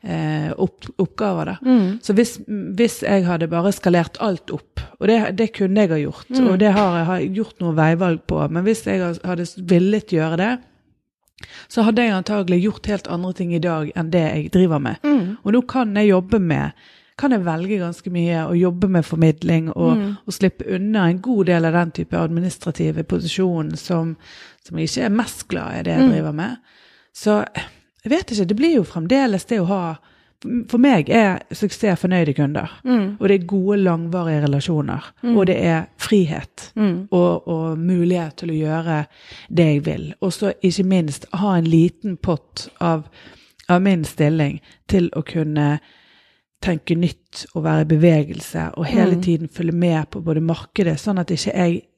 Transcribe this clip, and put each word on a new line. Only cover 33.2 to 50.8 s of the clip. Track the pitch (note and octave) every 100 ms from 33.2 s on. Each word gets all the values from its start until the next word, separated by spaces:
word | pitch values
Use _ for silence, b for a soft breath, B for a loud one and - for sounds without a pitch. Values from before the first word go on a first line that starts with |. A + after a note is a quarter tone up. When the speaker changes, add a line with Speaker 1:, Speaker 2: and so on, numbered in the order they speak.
Speaker 1:
og | G3
det | G3
er | F3
gode, | G3 F#3 G#3
langvarige | F#3 E3 E3 F3+ E3+ D3+
relasjoner, | D3 C#3+ - D#3 C#3+ - - _
Speaker 2:
Mm. | A#3+ A3+
Speaker 1:
og | F#3
det | F3+
er | E3+ D#3+ E3+ _
frihet, | - G#3 E3 D#3+ - - -
Speaker 2:
Mm. | - G#3+ F3 G3
Speaker 1:
og, | F#3 F3 E3+ -
og | E3 D#3+ D#3+
mulighet | F3 F3+ F3 F3+ D#3+ -
til | E3+
å | D#3
gjøre | D#3 D#3+ E3 D3+ D3 B B B B
det | E3 D#3+
jeg | C#3+
vil. | D#3 D3 D3+ -
Og | F#3+
så | - G3+ -
ikke | F#3 F3
minst | F#3+ F#3 D#3 C#3 -
ha | E3+ G#3
en | F3+
liten | E3 E3 E3+ _ G#3+ F3
pott | - D#3 _ - - _
av, | E3+ D#3+ D3+ b b b b b -
av | F3+
min | G3 F3+
stilling | D3+ - D3 D#3+ C#3+ D3 b b -
til | F#3+ E3+
å | -
kunne | D#3 E3+ D3+ D3+ D3 D3 b b b b b b b _
tenke | - E3 - E3+
nytt | F3 - _ - - E3+
og |
være | D#3+ D#3
i | D#3 D#3
bevegelse, | F3 D#3 D3 D#3+ - E3 D#3+ -
og | D#3
hele | - F3+ F3
Speaker 2:
Mm. |
Speaker 1:
tiden | F3+ E3 D#3+
følge | - E3+
med | E3+ F3 D#3+ D3+
på | -
både | E3 D#3
markedet, | D#3+ E3 - -